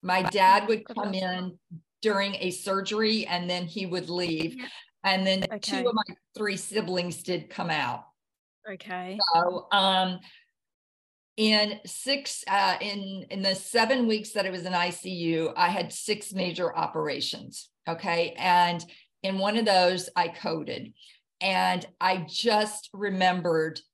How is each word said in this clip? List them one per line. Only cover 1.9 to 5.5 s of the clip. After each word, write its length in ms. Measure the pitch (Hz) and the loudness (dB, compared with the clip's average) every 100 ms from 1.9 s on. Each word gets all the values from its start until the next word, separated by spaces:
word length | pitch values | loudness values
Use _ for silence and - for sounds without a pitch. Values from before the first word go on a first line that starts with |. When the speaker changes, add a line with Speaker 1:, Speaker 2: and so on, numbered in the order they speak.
| _ | _
Speaker 1:
during 340 | 220 196 196 196 | 0 2 0 -2
a 160 | 190 | -4
surgery 720 | 180 - 196 190 214 220 220 - | -4 -2 -2 0 0 2 2 0
and 240 | 175 180 | -2 0
then 160 | 180 175 | -2 -4
he 200 | 214 190 | -6 -4
would 240 | 180 165 | -4 -4
leave. 460 | 175 175 160 160 127 | -4 -2 -2 -4 -6
Speaker 2:
Yeah. 120 | - - - _ 196 | -14 -16 -20 _ 0
Speaker 1:
And 200 | 190 190 | 2 2
then 200 | 190 | 0
Speaker 2:
Okay. 140 | 190 | 0